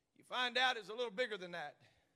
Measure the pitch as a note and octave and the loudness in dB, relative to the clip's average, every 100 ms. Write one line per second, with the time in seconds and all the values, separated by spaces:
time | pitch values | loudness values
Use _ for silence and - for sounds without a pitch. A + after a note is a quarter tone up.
0 | _ _ - A#3 B3 A#3+ B3+ A#3+ F#3+ A3+ | _ _ -4 0 2 4 4 2 -4 -2
1 | A#3+ G3 B3 G3+ F3+ F3 D3 - - _ | -2 0 -2 -2 -6 -8 -8 -12 -20 _
2 | _ | _